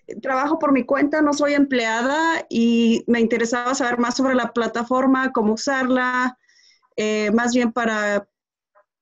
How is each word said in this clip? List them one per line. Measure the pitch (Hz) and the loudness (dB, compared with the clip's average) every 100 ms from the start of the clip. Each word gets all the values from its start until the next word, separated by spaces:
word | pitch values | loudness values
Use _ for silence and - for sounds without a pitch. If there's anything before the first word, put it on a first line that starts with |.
| - - | -18 -10
trabajo | 269 262 285 320 | -4 -2 -2 0
por | 302 | 2
mi | 269 | 2
cuenta, | 254 277 285 311 | 2 0 0 2
no | 294 | 0
soy | 294 285 | 2 0
empleada | 285 277 254 226 226 254 294 330 330 - | 2 2 0 0 -2 -2 0 0 -2 -4
y | 226 233 233 233 233 - | 0 2 4 4 2 0
me | 233 | 0
interesaba | 226 233 233 247 240 | 2 0 -2 -2 -2
saber | 269 247 240 | -2 -2 0
más | 240 247 | -2 0
sobre | 262 | 0
la | 254 233 | 0 0
plataforma, | 240 220 233 233 254 262 262 262 | -2 -4 -4 -2 0 2 2 0
cómo | 254 214 | 0 0
usarla, | 220 - 262 254 254 254 254 254 254 _ _ _ _ _ - | 0 -2 -2 0 0 0 -2 -2 -6 _ _ _ _ _ -6
eh, | 214 214 214 | -2 -2 0
más | 226 240 | 0 2
bien | 247 240 | 2 0
para | 240 226 214 208 202 202 _ _ _ _ _ _ _ | 0 -2 0 -2 -2 -4 _ _ _ _ _ _ _